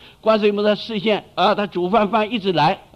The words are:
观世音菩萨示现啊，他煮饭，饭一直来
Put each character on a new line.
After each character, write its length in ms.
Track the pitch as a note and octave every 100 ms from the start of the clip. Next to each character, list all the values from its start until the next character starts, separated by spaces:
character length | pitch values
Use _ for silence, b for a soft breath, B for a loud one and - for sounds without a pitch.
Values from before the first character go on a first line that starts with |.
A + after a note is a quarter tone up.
| B B
观 200 | A3 A3
世 80 | G#3
音 80 | G3+
菩 80 |
萨 100 | G#3
示 240 | G3+ - A3
现 260 | G#3+ F#3+ - -
啊， 180 | F#3+
他 140 | G3+ G3+
煮 200 | F3+ F3
饭， 220 | G#3+ G#3
饭 220 | A3 G#3+
一 80 | A#3
直 120 | F#3+
来 260 | D#3+ D3+ G3 -